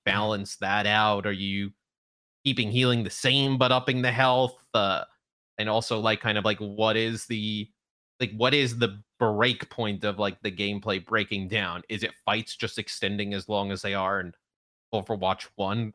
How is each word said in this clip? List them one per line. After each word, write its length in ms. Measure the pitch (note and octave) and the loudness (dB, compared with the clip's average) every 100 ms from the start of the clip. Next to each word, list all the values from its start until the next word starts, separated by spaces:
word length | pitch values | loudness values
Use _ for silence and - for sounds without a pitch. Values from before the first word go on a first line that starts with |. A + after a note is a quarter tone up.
| G2+ | 0
balance 500 | G2+ G#2+ G#2 F#2+ - | 2 0 -2 -6 -6
that 300 | G2 G#2 G#2 | 0 2 4
out? 400 | G#2+ G#2+ G2+ G#2 | 4 4 2 0
Are 60 | |
you 380 | F#2+ G2 G2 G2+ - _ _ _ _ _ _ | -2 -2 -2 -4 -8 _ _ _ _ _ _
keeping 260 | C#3 B2+ G#2+ | -2 0 0
healing 340 | B2 B2+ A#2 | 2 4 2
the 60 | G2+ | -2
same, 480 | - C3 C3+ C3+ C3 | -2 0 2 2 4
but 140 | B2 | 4
upping 280 | B2+ C3 B2+ | 4 2 0
the 100 | B2 | 0
health? 460 | A#2 C3 B2+ B2+ - _ | 2 4 4 2 -2 _
Uh, 320 | A2+ G2 F#2 - _ _ _ _ - | 0 2 0 -4 _ _ _ _ -6
and 100 | G#2+ | 0
also, 320 | A2 - A2 | 0 0 0
like, 200 | A2 G#2+ | 0 0
kind 180 | A2+ G#2 | 0 0
of, 80 | G#2+ | 0
like, 120 | G2+ | 0
what 380 | G#2 G#2 A2 A2 | -4 0 2 4
is 300 | A2+ A2+ - | 0 -4 -6
the, 420 | A2 G#2+ G#2+ G#2 _ _ _ _ - | -4 -2 -4 -6 _ _ _ _ -6
like, 120 | A#2 A2 | -6 0
what 180 | B2+ | 2
is 240 | D3 B2+ A#2 | 4 2 2
the 240 | A2+ G2+ - - | 0 -2 -16 0
break 500 | A2+ G#2 B2 A#2+ - | 2 4 2 2 -6
point 340 | - A2 G2 | -4 -4 -2
of, 140 | G#2 G2 | -2 0
like, 220 | G2+ F2 | -2 -2
the 100 | G#2 | -6
gameplay 540 | F#2 G2+ G2+ G#2+ F#2+ | -2 -4 -2 -2 -4
breaking 440 | - A2 G2+ G2+ F2+ | 0 0 0 -4 -2
down? 340 | A2 F#2 F2 - | -2 -2 -6 -8
Is 120 | G#2+ | -6
it 120 | A2 - | -6 -4
fights 320 | - G#2+ A2+ - | -2 -2 -4 -6
just 220 | G#2+ - | -6 -6
extending 560 | - - G2+ G#2 G2+ | -8 -6 -4 -2 -4
as 160 | G2+ G2+ | -6 -2
long 200 | G#2 G2 | -2 -2
as 120 | F#2+ | -4
they 100 | G2+ | -4
are 280 | G2 F#2+ G2 | -2 -2 -2
in 120 | F2+ - _ _ _ _ _ | -4 -12 _ _ _ _ _
Overwatch 540 | A2 F#2+ G#2 F#2 F#2 - - | -6 -4 -2 0 -2 -6 -4
one, 360 | F#2+ A2 A2 | -2 -2 -4